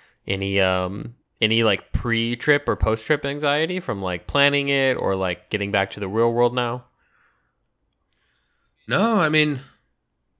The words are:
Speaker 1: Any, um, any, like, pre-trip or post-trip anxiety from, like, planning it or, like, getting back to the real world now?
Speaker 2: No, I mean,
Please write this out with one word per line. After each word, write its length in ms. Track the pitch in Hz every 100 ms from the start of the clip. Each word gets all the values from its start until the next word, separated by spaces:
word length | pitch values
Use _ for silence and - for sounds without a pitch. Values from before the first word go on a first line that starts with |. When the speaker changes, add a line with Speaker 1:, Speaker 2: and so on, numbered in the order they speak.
| _ _ -
Speaker 1:
Any, 340 | 98 98 98
um, 540 | 92 92 92 101 117 - _ -
any, 220 | 110 113
like, 300 | 113 98 -
pre-trip 760 | - 120 113 117 120 - 113 -
or 80 | 104
post-trip 480 | 110 110 - 147
anxiety 560 | 139 143 147 147 160 180
from, 220 | 180 101
like, 240 | 95 87 -
planning 420 | 143 143 143 139
it 260 | 139 135
or, 220 | 127 98 95
like, 320 | 92 90 -
getting 220 | 98 101
back 200 | 98 98
to 80 | -
the 80 | 98
real 240 | 107 117
world 220 | 117 120
now? 300 | 123 120 123 - _ _ _ _ _ _ _ _ _ _ _ _ _ _ _ _ _ _ _ -
Speaker 2:
No, 300 | 135 226 214
I 120 | 156
mean, 320 | 156 151 135 - _ _ _ _ _ _